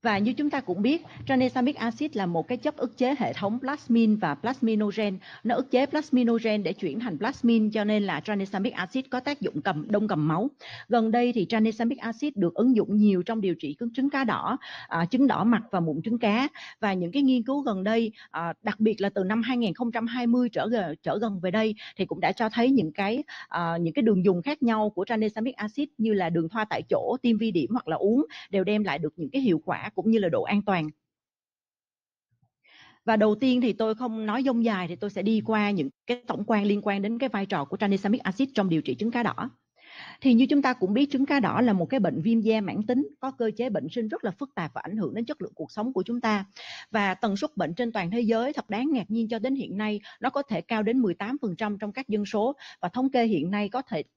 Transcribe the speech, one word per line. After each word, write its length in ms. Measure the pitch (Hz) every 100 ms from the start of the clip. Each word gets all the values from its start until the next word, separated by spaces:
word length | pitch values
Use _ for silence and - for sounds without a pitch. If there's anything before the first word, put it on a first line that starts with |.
Và 140 | 247 202
như 160 | 208
chúng 160 | 254 294
ta 120 | 285
cũng 200 | 269 180
biết, 200 | 208 330 - - -
tranexamic 480 | 262 254 247 247 -
acid 360 | 226 226 294
là 120 | 233 185
một 220 | 170 156
cái 100 | 240
chất 200 | 294 -
ức 200 | 247 -
chế 180 | 247 277
hệ 140 | 196
thống 260 | 127 196 233
plasmin 560 | 262 285 - 233 226 214
và 200 | 185 139
plasminogen. 800 | 220 262 226 214 208 208 208 190 - -
Nó 120 | 214 240
ức 160 | 269
chế 140 | 247 285
plasminogen 760 | 302 302 254 233 233 226 214
để 100 | 185
chuyển 260 | 196 185 170
thành 180 | 240 151
plasmin, 540 | 214 277 233 226 214
cho 120 | 214
nên 200 | 208 214
là 160 | 202 165
tranexamic 540 | - 202 190 196 214
acid 320 | - - 262 262
có 100 | 254
tác 220 | 269 285
dụng 200 | - -
cầm, 300 | 196 156 156
đông 160 | 208 208
cầm 200 | 180 147
máu. 220 | 160 247 _ - - -
Gần 240 | 233 220
đây 200 | 240 247
thì 120 | 240 175
tranexamic 500 | 226 220 220 233 269
acid 340 | 226 226 302 196
được 180 | 170
ứng 220 | - 240 233
dụng 220 | 170 208
nhiều 260 | 208 190
trong 180 | 175 226
điều 140 | 196 165
trị 180 | 143
cứng 200 | 151 240
trứng 160 | 233 269
cá 140 | 277
đỏ, 340 | 254 131 - 247 - - -
à, 180 | 165 170
trứng 220 | 262 269
đỏ 160 | -
mặt 200 | 226 220 -
và 80 | 185
mụn 220 | 165 147
trứng 180 | 185 233
cá. 280 | 214 214 277 - - -
Và 140 | 208
những 180 | 185 170
cái 120 | 277
nghiên 200 | 277 254
cứu 180 | 226 285
gần 220 | 262 196
đây, 280 | 196 226 226 - -
à, 240 | - 170 -
đặc 180 | 208 208
biệt 220 | 214 214
là 80 | 202
từ 140 | 202
năm 180 | 185 220
hai 160 | 226 254
nghìn 160 | 226
không 180 | 160 240
trăm 160 | 233 226
hai 200 | 240 240
mươi 220 | 247 247
trở 180 | 170 214
g-, 280 | 233 175 156
trở 140 | - 170
gần 220 | 226 196
về 120 | 180
đây 240 | 202 220 220 - -
thì 80 | 185
cũng 140 | 156
đã 120 | 160
cho 180 | 190 220
thấy 220 | 226 240
những 200 | 269 160
cái, 320 | - 196 240 302 - -
à, 300 | - 170 170
những 160 | 165
cái 100 | 160
đường 220 | 226 190 185
dùng 160 | 180
khác 220 | 180 196
nhau 260 | 233 220 214
của 160 | 208 196
tranexamic 500 | 226 214 214 233 -
acid 320 | 208 247 294 -
như 160 | 220
là 160 | 208 170
đường 200 | 170 165
thoa 160 | 226 214
tại 160 | 135 -
chỗ, 280 | - - 247
tiêm 160 | 240 220
vi 140 | 226
điểm 200 | 170 139
hoặc 160 | 254 -
là 80 | 160
uống 300 | 196 240 311 - -
đều 140 | 196
đem 200 | 185 214
lại 160 | 196 143
được 140 | 156 -
những 140 | 151
cái 120 | 269
hiệu 200 | 262 160 -
quả 220 | 143 185 -
cũng 160 | 185
như 80 | 226
là 100 | 185
độ 140 | 117
an 180 | 87 208
toàn. 280 | 208 185 151 - _ _ _ _ _ _ _ _ _ _ _ _ _ _ _ _ _ - - _ -
Và 100 | 220
đầu 200 | 214 214
tiên 260 | 262 247
thì 120 | 240
tôi 220 | 196 220 220
không 300 | 254 220 214
nói 180 | 233
dông 220 | 269 233 226
dài 220 | 196 175
thì 80 | 175
tôi 140 | 208
sẽ 120 | 202
đi 200 | 196 220 214
qua 260 | 220 208
những 180 | 202 269 _ -
cái 140 | 247 247
tổng 160 | 247 208
quan 180 | 214 202
liên 160 | 202
quan 180 | 208 202
đến 180 | 196 233
cái 100 | 254
vai 160 | 214 196
trò 200 | 180 139
của 120 | -
tranexamic 460 | 202 196 196 208
acid 260 | - 180 269
trong 160 | - 190
điều 120 | 165
trị 140 | - 120
trứng 160 | 220
cá 120 | 233
đỏ. 260 | 233 - 262 _ _ _ - - - -
Thì 120 | 269
như 120 | 233 262
chúng 160 | 285
ta 120 | 277
cũng 200 | 247 185
biết, 180 | 208 285
trứng 140 | 262 277
cá 140 | 285
đỏ 220 | 196 -
là 120 | 247
một 120 | 190 165
cái 140 | 269
bệnh 220 | 185 143
viêm 200 | 160 226
da 200 | 214 220
mãn 220 | 196 -
tính, 240 | 214 254 359 -
có 120 | 262
cơ 200 | 262 226 220
chế 120 | 247
bệnh 180 | 202 254
sinh 180 | 247 220
rất 160 | 370
là 80 | 214
phức 240 | - 277 -
tạp 160 | 160
và 80 | -
ảnh 160 | - 220
hưởng 160 | 160
đến 120 | 165 233
chất 160 | 294
lượng 120 | - -
cuộc 160 | -
sống 220 | - 226
của 100 | 262
chúng 180 | - 240
ta. 240 | 240 208 190 - - - -
Và 220 | 220 202
tần 240 | 185 220 196
suất 200 | 302 -
bệnh 160 | 160
trên 180 | 170 240
toàn 200 | 220 170
thế 100 | 226
giới 320 | 220 226 254
thật 160 | 302 -
đáng 220 | 202 277
ngạc 200 | 269 180
nhiên, 160 | 226 220
cho 100 | 226
đến 160 | 240 277
hiện 220 | 202 190
nay 220 | 214 208 - -
nó 100 | -
có 120 | 185
thể 200 | 190 180
cao 220 | - 226
đến 160 | 214 254
mười 140 | 220
tám 240 | 170 202 285
phần 140 | 226 170
trăm 220 | 214 208
trong 140 | 208
các 160 | 208 269
dân 180 | 214 202
số, 300 | 214 226 285 - -
và 80 | 180
thống 200 | 240 262
kê 160 | 262 233
hiện 260 | 185 160
nay 180 | 208 208
có 120 | 240
thể 220 | - 151 -